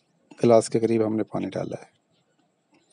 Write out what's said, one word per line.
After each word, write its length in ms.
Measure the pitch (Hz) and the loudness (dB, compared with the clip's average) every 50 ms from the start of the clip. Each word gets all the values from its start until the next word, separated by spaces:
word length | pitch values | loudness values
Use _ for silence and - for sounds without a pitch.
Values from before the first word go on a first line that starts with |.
| _ _ _ _ _ _ - - - | _ _ _ _ _ _ -8 -2 2
glass 260 | 120 117 113 110 - | 6 6 6 4 2
के 120 | - 117 | -2 -2
करीब 220 | 113 110 117 113 110 | -2 0 0 0 0
हमने 200 | 107 110 110 104 | 0 -2 -4 -4
पानी 240 | - - 101 95 | -6 -6 -8 -8
डाला 340 | 95 95 92 92 92 - - | -6 -6 -8 -10 -10 -12 -14
है। 100 | - - _ _ _ _ _ _ _ _ _ _ _ _ _ _ _ _ _ _ _ _ | -16 -20 _ _ _ _ _ _ _ _ _ _ _ _ _ _ _ _ _ _ _ _